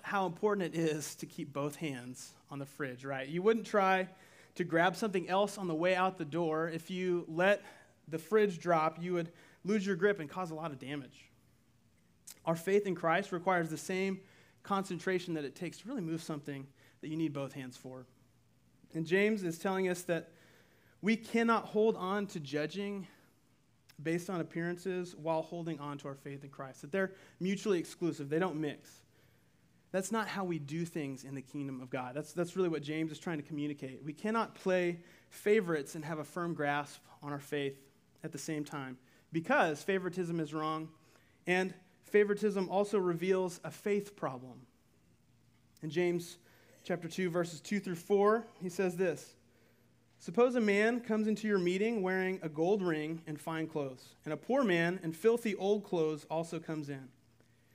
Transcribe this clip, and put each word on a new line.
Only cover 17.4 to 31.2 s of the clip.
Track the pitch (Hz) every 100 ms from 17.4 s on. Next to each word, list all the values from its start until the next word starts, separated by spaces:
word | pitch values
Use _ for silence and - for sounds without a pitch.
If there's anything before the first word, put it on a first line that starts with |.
| 131
hands | 139 127 127
for. | 127 127 123 _ _ _ _ _ _ _ -
And | 160 156
James | 190 208 220
is | 175 165
telling | 196 190 185
us | 180
that | - 165 - - - - _ _ _ _
we | 185 226
cannot | - 233 233 226 -
hold | 214 220 175
on | 185 208 202
to | 175
judging | 139 147 156 185 202 202 - - _ _ _ _ _ _ _ -
based | 151 170 175
on | 180
appearances | 165 165 170 175 190 180 175 165
while | 156 160
holding | 160 175 165 147
on | 147 143
to | 143
our | 139
faith | 147 139 143
in |
Christ, | - 135 131
that | 143
they're | 196 190 190 - -
mutually | 180 196 214 175
exclusive. | 156 - 170 139 139
They | 156
don't | 185 151
mix. | 156 120 - - _ _ _ _ _ _ _ _ _
That's | 185 190
not | 226 196
how | 202 180
we | 165
do | 139 165 165
things | 165 139 131